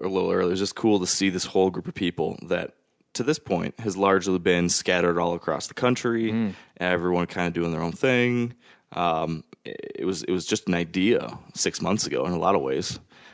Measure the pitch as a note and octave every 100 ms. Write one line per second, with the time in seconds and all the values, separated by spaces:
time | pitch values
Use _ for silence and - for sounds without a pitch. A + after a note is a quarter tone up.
0 | F#2 F#2+ F2+ F#2 F2+ F#2+ G2+ - A2+ G2+
1 | F2+ - F#2+ F2+ - G2 F#2+ F#2 F2+ -
2 | F2+ E2+ - - E2+ F2 - - _ _
3 | _ - B2 D#3+ - F2+ F2 - G#2+ F#2
4 | G2 G2 F#2+ F#2 F2 F2 F2 - - F2+
5 | F2 E2+ F2 E2+ - D2+ - - B2 B2+
6 | B2 A#2 A2+ A2 G#2+ F#2 - - F2+ F2+
7 | F2 F2 F2 F#2 F2 E2+ E2+ D#2 E2 E2+
8 | C3 B2+ B2 A#2+ A#2+ A#2+ - - _ -
9 | F2 D#2+ E2 D#2+ - - - - - -
10 | F2 F2+ - F#2 - G#2+ - F2 E2 F#2
11 | G2 F#2 A#1 - - - - - F2 G#2
12 | - C2+ D2 F2 F2 G2 C2+ C2+ - -
13 | - - -